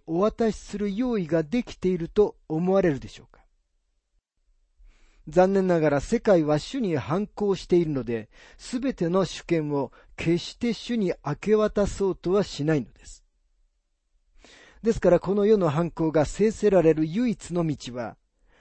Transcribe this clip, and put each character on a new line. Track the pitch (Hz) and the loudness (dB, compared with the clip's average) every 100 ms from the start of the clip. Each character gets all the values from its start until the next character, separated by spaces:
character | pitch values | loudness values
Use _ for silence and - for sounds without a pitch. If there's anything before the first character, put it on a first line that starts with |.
| - | -6
お | 165 | -2
渡 | 214 - 226 | 0 0 -2
し | - | -2
す | - 202 | -8 -6
る | 208 196 | -4 -4
用 | 254 226 | -2 -2
意 | 165 | 0
が | 165 | -2
で | 156 240 | 0 -4
き | - - | -4 -4
て | 185 | -2
い | 185 | -2
る | 165 | -2
と | - 202 - - | 2 0 -2 -6
思 | 156 180 | -2 2
わ | 196 | 2
れ | 180 | 2
る | 135 | 0
で | 107 | -6
し | - | -18
ょ | |
う | - | -20
か。 | - _ _ _ _ _ _ _ _ _ _ _ _ _ _ - - _ _ - | -20 _ _ _ _ _ _ _ _ _ _ _ _ _ _ -20 -20 _ _ 0
残 | 151 185 | 4 4
念 | 196 185 | 4 2
な | 170 | 2
が | 156 | 2
ら | 143 | 2
世 | - 233 | 0 0
界 | - 185 | 4 4
は | 147 151 | 4 0
主 | - 277 | -2 -4
に | 214 151 | -2 -2
反 | 113 165 208 | -2 -4 -4
抗 | - 208 | -4 -2
し | 185 - | -2 2
て | 175 | 2
い | |
る | 165 | 2
の | 139 | -2
で、 | 117 117 107 - - - | -4 -6 -8 -18 -20 -20
す | - 254 | -10 -6
べ | 262 | -4
て | - 170 | -4 0
の | 185 190 | 0 0
主 | - | -4
権 | - 170 151 | -4 -2 0
を | 143 127 - _ - | -2 -4 -8 _ -6
決 | 165 170 | -2 -2
し | - - | -4 -6
て | 240 | -6
主 | 220 - 240 | -4 -4 -2
に | 185 - | -2 -4
明 | - 143 | -6 -6
け | 190 | 0
渡 | 214 214 208 202 | 2 2 0 -2
そ | - 196 | 0 -4
う | 175 | -2
と | 170 | -2
は | 196 | 0
し | 190 - | -2 -2
な | 147 | 0
い | 156 | 0
の | 110 | -2
で | - | -12
す。 | - - _ _ _ _ _ _ _ _ _ _ _ _ - - - - | -20 -20 _ _ _ _ _ _ _ _ _ _ _ _ -20 -20 -20 -6
で | 220 | -2
す | 208 | 0
か | 185 | 4
ら | 170 | 4
こ | - | 2
の | 208 | 0
世 | 202 214 | 4 4
の | 170 | 2
反 | 147 170 | 0 -2
抗 | - 160 | -2 0
が | 151 | 0
制 | 147 - 214 | 0 0 -2
せ | 208 208 | 0 2
ら | 190 | 4
れ | 160 | 6
る | 156 | 4
唯 | 156 175 247 | 0 -2 -2
一 | 202 - | -4 -6
の | 175 165 | -4 -2
道 | 135 - | -4 -8
は、 | 123 113 - _ _ _ _ | -10 -10 -12 _ _ _ _